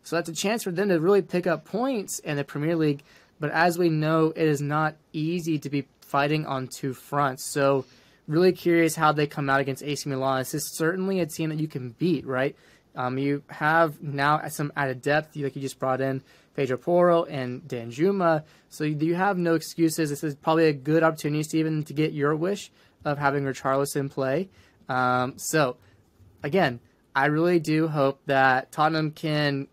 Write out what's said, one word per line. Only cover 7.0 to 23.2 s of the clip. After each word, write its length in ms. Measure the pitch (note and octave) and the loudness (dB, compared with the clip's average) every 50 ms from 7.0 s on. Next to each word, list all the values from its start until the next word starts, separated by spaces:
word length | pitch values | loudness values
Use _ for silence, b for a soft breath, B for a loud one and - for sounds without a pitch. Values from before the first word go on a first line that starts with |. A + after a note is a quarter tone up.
| - - C#3+ C#3+ C#3+ C3+ C3 C3+ - - | -10 -4 -2 0 0 0 -2 -4 -10 -6
So 320 | - D3 C#3 C#3 C#3 C3+ B2+ b b b b b b b b | -2 2 2 2 2 2 -2 b b b b b b b b
really 260 | - D3+ E3 F#3 F#3 | -2 0 4 4 4
curious 440 | F3 - - F3 E3+ E3+ E3 D#3+ D#3 | 2 2 2 2 4 4 4 2 2
how 160 | E3 D#3+ D3+ | 2 2 2
they 140 | D3+ D3+ D3 | 4 2 0
come 240 | D3 - D3+ C#3+ C#3 | -2 -2 -4 0 2
out 100 | C3+ C3+ | 2 2
against 220 | C#3 C#3 C3 - | 2 0 -4 -6
A 120 | - D3 D3 | -6 -6 -6
C 120 | C3+ - D3 | -6 -4 -4
Milan. 320 | C3+ C3 C3 C3+ C3+ C3 | -4 -2 0 0 0 -2
This 140 | C3 - - | -2 -4 -6
is 220 | D3 - - - | -6 -8 -8 -6
certainly 440 | - D#3+ D#3+ F#3 F#3+ F#3 G3 G3 F#3 | -2 -2 -2 -2 -2 -4 -2 -2 -2
a 60 | E3+ | -2
team 240 | D#3 - - E3 D#3 | -4 -4 -6 -4 -4
that 100 | D#3 D#3 | -2 -4
you 80 | D3+ D#3 | -6 -6
can 220 | - D3 B2+ B2 | -6 -10 -10 -10
beat, 360 | A2+ _ D3+ F#3 E3 C3 - | -6 _ 0 0 0 0 -2
right? 300 | C3 C3 B2+ C3+ D3 - b b b b b b b _ | -4 -2 0 0 -2 -4 b b b b b b b _
Um, 220 | D3+ B2+ B2+ C3 C3+ | -6 -4 -4 -2 -2
you 240 | C#3 C#3+ C#3+ C#3+ D3 - | 0 0 -2 -2 -6 -14
have 540 | - - D3+ D3+ D#3+ E3 E3+ D#3 D3 - | -8 -2 0 2 4 4 4 2 0 -8
now 460 | - D3 C#3 C#3 C#3 D3 D3+ D#3 - D#3+ | -10 -8 -4 0 2 2 2 0 -2 -8
some 240 | - - D3 C#3+ - | -6 -6 -6 -6 -4
added 260 | D3 C#3+ C3+ B2+ B2+ | -4 -4 -4 -4 -4
depth, 340 | - C#3+ C#3+ D#3 D#3 D#3 _ | -2 0 0 0 0 -4 _
like 180 | D#3 C#3+ C3+ C3 | -6 -6 -6 -6
you 60 | C#3+ | -6
just 180 | C3+ C3 - _ | -8 -8 -6 _
brought 220 | C3+ C3 C3 B2+ | -2 -2 0 0
in 220 | C3+ C3+ C3+ C3+ b b b b b b _ | -2 -2 -4 -6 b b b b b b _
Pedro 220 | - C#3 B2 B2+ B2 | -4 -2 -2 -2 -4
Porro 460 | - E3+ F3 F3 F3 F3 E3+ E3 E3+ | 0 2 4 6 6 6 6 4 2
and 360 | - D#3+ C3+ B2+ B2 B2 C#3 - C#3 | 0 -6 -6 -6 -6 -8 -10 -8 -8
Danjuma. 760 | C3 A#2+ A2+ A#2 A#2 C3 D#3+ G3 G3+ G3 F3+ E3 D#3+ D3+ D#3 b b b b b | -8 -8 -8 -8 -2 0 2 2 2 2 2 2 2 2 -2 b b b b b
So 140 | - - D#3 | -8 -4 -4
you, 120 | D3+ D#3 D3 | -2 -2 -2
you 160 | D#3 E3 E3+ | 0 -2 0
have 220 | F3 F#3+ G3+ G3+ | 2 0 0 2
no 180 | F3+ E3+ E3 E3 | 0 2 2 2
excuses. 540 | D#3+ D#3+ - - - E3 D#3+ D#3 - D#3+ D3 | 0 -2 -6 -2 0 0 0 2 0 -2 -2
This 160 | D3 C#3+ - | -2 -4 -6
is 100 | D#3 C#3 | -6 -6
probably 340 | _ - E3 D#3+ D#3+ D#3+ D#3 | _ 0 2 4 4 4 4
a 40 | |
good 300 | D3+ C3+ B2+ D3 D#3 E3 | 2 0 -2 0 2 4
opportunity, 400 | D#3+ D#3+ D#3+ D#3 - D3 D3 D3+ | 4 2 2 0 -4 -2 -2 -2
Steven, 420 | D#3 D#3 - D#3+ D#3 D#3+ D#3 D#3 D3 | -4 -2 -2 -2 0 0 -2 -4 -4
to 80 | - | -4
get 200 | C#3 D3 D3+ D#3 | -2 -2 -2 -2
your 220 | D#3 D3 C#3 D3 D#3 | 0 0 0 0 0
wish 380 | D3+ E3 F#3+ G3+ G3 - - b b b b b b - | 0 0 -2 -2 -4 -8 -18 b b b b b b -4
of 140 | D3+ D3 | -4 -4
having 260 | C#3+ | 0